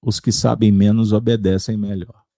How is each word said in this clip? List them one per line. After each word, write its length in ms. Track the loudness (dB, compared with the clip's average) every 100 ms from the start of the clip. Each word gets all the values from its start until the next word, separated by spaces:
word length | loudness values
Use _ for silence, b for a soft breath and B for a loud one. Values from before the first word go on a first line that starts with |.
Os 140 | -4 -4
que 140 | -2
sabem 400 | -2 -2 2 2
menos 400 | 4 4 2 2
obedecem 640 | 0 0 -2 0 -2 -4 -6
melhor. 480 | -6 -8 -10 -18 _